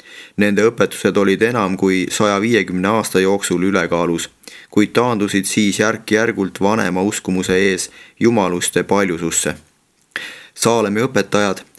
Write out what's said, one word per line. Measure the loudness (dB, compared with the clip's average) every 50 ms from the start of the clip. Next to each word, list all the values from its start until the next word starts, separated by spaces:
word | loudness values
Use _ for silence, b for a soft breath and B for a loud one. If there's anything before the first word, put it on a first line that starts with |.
| B B B B B B B
Nende | -2 0 0 2 2 2
õpetused | 2 2 0 -2 -2 -2 -2 -2 0 2
olid | 2 2 2 2 2
enam | 2 0 0 0 0 -2 0
kui | 0 0 0 2 0 -2 -2
saja | -2 0 0 0 0 0
viiekümne | 0 2 2 0 0 0 -2 -2 0
aasta | 0 0 0 0 0 0 2
jooksul | 2 2 2 0 -2 -2 -2 0 0
ülekaalus, | 0 0 0 0 0 0 0 0 0 -2 -4 -6 -10 _ _ B B B B B B
kuid | B 0 0 2 2
taandusid | 2 2 2 0 0 -2 0 0 -2 -2
siis | 0 0 0 2 2 2 2
järk-järgult | 0 0 0 -2 -2 0 0 2 2 0 -2 -2 -4 -4 -4 -2 0
vanema | 0 2 0 0 0 0 0 0
uskumuse | -2 -2 -4 -4 -2 -2 -2 0 0 2 2
ees | 2 2 0 -2 -4 -8 B B B B B B
jumaluste | 2 2 2 2 0 0 -2 -2 -4 -2 -2 -2 0
paljususse. | 0 2 2 2 0 -2 -2 -4 -4 -2 -2 -2 -4 -6 -8 -12 _ _ _ _ _ _ _ _ _ -14 B B B B B B B B
Saalemi | 0 2 2 2 2 2 0 0 0 -2
õpetajad | 0 0 -2 -2 0 0 0 0 0 -2 -4 -10 _ -8